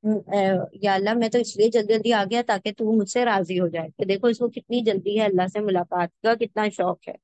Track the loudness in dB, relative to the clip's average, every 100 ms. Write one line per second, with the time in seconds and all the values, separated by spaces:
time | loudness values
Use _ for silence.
0 | 0 -2 -2 0 2 0 -2 -4 0 2
1 | 0 0 0 0 -2 2 2 2 2 0
2 | 2 2 2 -2 0 -2 -2 -4 0 2
3 | 2 0 2 0 0 0 -2 -2 -8 -6
4 | -2 0 0 0 -2 -4 -4 -2 0 0
5 | -2 0 0 2 0 -2 0 -2 -2 -2
6 | -4 _ -2 0 -2 -2 -4 -2 -4 -4
7 | -10 -16